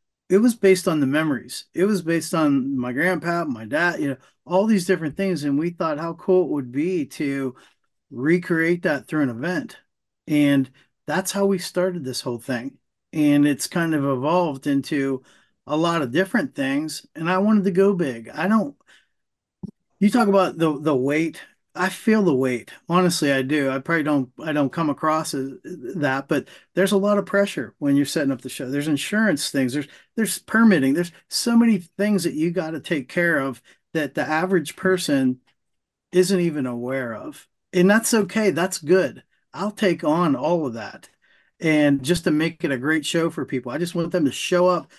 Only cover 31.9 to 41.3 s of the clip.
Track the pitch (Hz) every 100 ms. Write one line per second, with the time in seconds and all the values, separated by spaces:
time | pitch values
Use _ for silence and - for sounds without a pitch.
31.9 | - 208 202 156 147 165 175 160 160 -
32.9 | 156 123 180 170 151 135 - _ _ _
33.9 | 160 147 - 135 156 185 185 139 - 185
34.9 | 185 165 139 131 127 _ _ _ _ _
35.9 | _ _ 180 180 190 170 151 127 120 123
36.9 | 135 120 107 107 - - _ _ 185 185
37.9 | 220 - 226 190 220 214 156 190 - 147
38.9 | 185 143 113 - _ _ - 208 - 202
39.9 | 147 160 165 170 127 147 175 143 113 104
40.9 | - - _ _